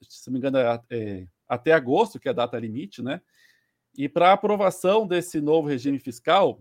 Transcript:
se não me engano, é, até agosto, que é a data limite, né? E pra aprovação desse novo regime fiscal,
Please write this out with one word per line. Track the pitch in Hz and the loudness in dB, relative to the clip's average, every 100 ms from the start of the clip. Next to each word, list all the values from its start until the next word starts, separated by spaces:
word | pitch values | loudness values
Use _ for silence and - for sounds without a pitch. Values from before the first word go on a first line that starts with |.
se | - - - | -16 -18 -8
não | |
me | 127 | -4
engano, | 135 131 120 117 - | -2 0 0 -2 -6
é, | 120 107 95 90 _ - | -8 -8 -10 -14 _ -8
até | 123 156 | -4 2
agosto, | 160 123 165 226 - | 2 4 0 0 -4
que | 139 | -4
é | |
a | |
data | 117 120 117 | -2 -2 -4
limite, | 113 113 196 - | -8 -10 -12 -10
né? | 120 175 _ _ _ _ _ _ _ - | -8 -8 _ _ _ _ _ _ _ -8
E | 135 | -4
pra | 170 175 | 4 4
aprovação | 196 208 208 190 - 180 220 202 | 4 2 0 0 0 0 2 2
desse | 175 - 160 | -2 -2 -4
novo | 147 160 147 | 2 2 2
regime | 135 139 139 | -2 -2 -4
fiscal, | 131 120 - 190 165 - | -6 -6 2 4 2 -2